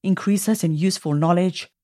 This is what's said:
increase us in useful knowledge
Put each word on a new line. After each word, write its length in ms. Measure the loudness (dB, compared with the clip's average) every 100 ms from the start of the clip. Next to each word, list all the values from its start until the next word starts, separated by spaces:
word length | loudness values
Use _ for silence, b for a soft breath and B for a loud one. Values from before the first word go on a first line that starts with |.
increase 460 | 0 0 0 0 0
us 140 | 0
in 120 | 0
useful 400 | 0 -2 -2 -2
knowledge 560 | 0 2 2 0 -4 -16 _